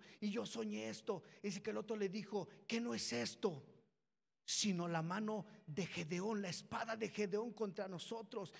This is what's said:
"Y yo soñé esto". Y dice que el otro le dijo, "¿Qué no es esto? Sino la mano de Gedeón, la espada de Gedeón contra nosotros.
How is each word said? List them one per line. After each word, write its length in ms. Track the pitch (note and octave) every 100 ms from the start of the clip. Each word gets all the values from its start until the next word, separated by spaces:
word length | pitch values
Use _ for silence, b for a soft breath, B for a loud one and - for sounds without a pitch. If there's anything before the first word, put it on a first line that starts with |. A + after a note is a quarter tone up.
| B B
"Y 100 | G#3
yo 140 | A3+ G#3
soñé 420 | A#3 A3 G#3 A3
esto". 340 | G#3+ - F#3+ B B
Y 40 | G3+
dice 140 | G3+
que 100 | A3
el 60 | G#3
otro 200 | G#3+ A3
le 100 | G3
dijo, 400 | G3+ - G#3 F3 B -
"¿Qué 140 | A#3
no 140 | A#3+
es 180 | A3+ -
esto? 540 | A#3+ A3+ - G#3 D3 - - _ _ _ _ _ _ -
Sino 420 | - G#3 F3 E3+
la 160 | E3+
mano 420 | D#3+ F#3+ G#3+ G#3+ - B -
de 180 | D3 E3+
Gedeón, 560 | F3 D#3 F3 G3+ G#3+
la 80 | G3
espada 460 | - - - A3+ A3+
de 140 | G#3
Gedeón 440 | - G#3 G#3 A#3+
contra 340 | - G#3 F#3 F#3+
nosotros. 640 | F3+ - A3+ G#3 A3 F3+